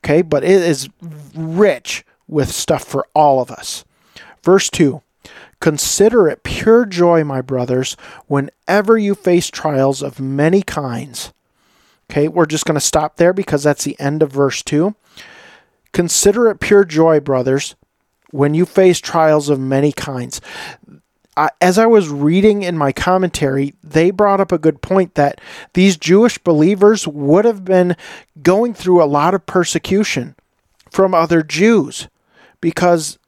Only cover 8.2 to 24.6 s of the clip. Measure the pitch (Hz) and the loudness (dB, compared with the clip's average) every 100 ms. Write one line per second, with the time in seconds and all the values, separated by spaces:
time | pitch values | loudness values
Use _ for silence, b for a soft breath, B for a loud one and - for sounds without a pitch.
8.2 | _ 139 139 _ - 196 202 226 202 202 | _ -4 -4 _ -2 -2 2 2 2 -2
9.2 | 180 175 - - 156 139 135 135 139 - | 2 0 0 -6 -4 0 0 -2 -8 -10
10.2 | 135 139 156 190 - - 135 117 143 113 | -6 0 2 0 -2 -8 -6 -8 -10 -16
11.2 | - _ _ _ _ _ _ _ _ 147 | -18 _ _ _ _ _ _ _ _ -2
12.2 | 151 170 156 151 - 151 - 156 151 - | -2 0 -2 -2 -4 -4 -2 -2 -2 0
13.2 | 175 185 - 147 147 143 147 - 139 151 | 0 2 -4 -2 -2 -2 -6 -6 -6 -2
14.2 | 151 139 139 - - 151 185 214 B B | -2 0 -2 -2 -4 -2 -2 -6 B B
15.2 | B B B B B B B - 175 - | B B B B B B B -4 -2 0
16.2 | 202 208 233 202 - 202 185 156 160 156 | 0 2 0 -2 2 4 4 2 4 2
17.2 | 139 131 127 135 - - _ _ _ _ | 0 -2 0 -2 -4 -16 _ _ _ _
18.2 | _ 143 143 156 180 - 185 175 - 170 | _ -2 0 0 0 4 4 2 -2 0
19.2 | 160 151 143 139 131 135 147 - - 131 | 2 2 0 -4 0 0 0 -2 -10 -10
20.2 | 123 - B B B B _ - _ _ | -12 -14 B B B B _ -20 _ _
21.2 | _ - 151 _ 180 185 226 226 160 143 | _ -4 -4 _ 0 2 4 4 2 -2
22.2 | 147 175 214 202 185 165 139 - - 185 | 0 4 4 2 -2 -2 -2 -2 -2 0
23.2 | 180 - 143 135 143 - 156 156 170 190 | -2 -2 -2 -2 -4 -8 -4 0 0 2
24.2 | 208 196 190 170 | 0 2 0 0